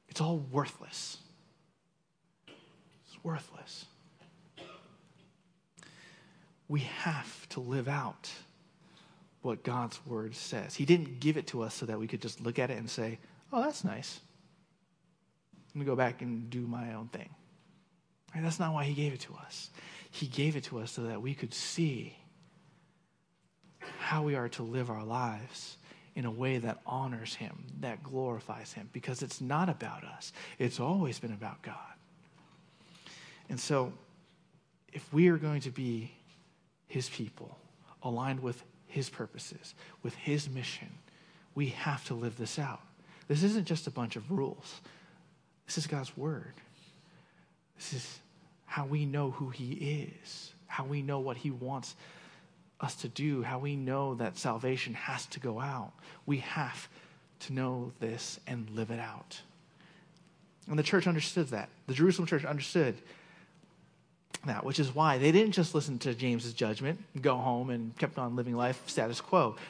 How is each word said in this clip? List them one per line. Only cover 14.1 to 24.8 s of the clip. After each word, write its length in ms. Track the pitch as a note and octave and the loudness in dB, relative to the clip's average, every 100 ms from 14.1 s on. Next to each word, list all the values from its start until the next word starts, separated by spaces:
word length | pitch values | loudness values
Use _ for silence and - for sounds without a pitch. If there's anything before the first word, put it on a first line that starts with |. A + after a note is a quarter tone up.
| - - - - _ _ _ _ _ _ _ _ _ _ | -12 -16 -20 -20 _ _ _ _ _ _ _ _ _ _
I'm 280 | - - D3 | -20 -12 -4
gonna 40 | C#3 | 2
go 120 | B2+ | 4
back 240 | B2+ B2 | 4 2
and 280 | B2 A#2 A#2 | -4 -4 -4
do 160 | B2 A#2+ | -4 -2
my 260 | A#2+ A#2 | -4 -4
own 160 | A2 A#2 | -6 -8
thing." 200 | G#2 - - - - - - _ _ _ _ _ | -10 -12 -16 -20 -20 -20 -20 _ _ _ _ _
Right? 80 | D#3+ | -4
That's 180 | E3 D#3+ | -2 2
not 140 | E3 | 2
why 120 | D#3 C#3+ | 2 2
he 80 | |
gave 180 | C#3+ D3 | 2 0
it 80 | C3 | 0
to 140 | - - | -8 -12
us. 340 | - - - - - - - | -14 -12 -12 -14 -16 -16 -14
He 160 | - C#3+ | -6 -4
gave 280 | B2 D3 D3 | 2 2 2
it 80 | B2+ | -2
to 140 | A#2+ | -6
us 120 | A2 | -6
so 120 | - | -4
that 180 | A#2 G#2+ | -4 -2
we 120 | B2 | -4
could 200 | C#3 - | -4 -4
see 600 | - - - E3 A#2+ - - - - - - - - _ _ _ _ _ _ _ _ - - - - | -6 -4 2 2 2 -6 -12 -20 -20 -20 -20 -20 -20 _ _ _ _ _ _ _ _ -20 -16 -14 -6
how 240 | - D#3 | 0 2
we 120 | D3+ C#3 | 4 2
are 120 | A#2+ | 0
to 160 | - | -2
live 260 | A2+ B2+ | -2 -2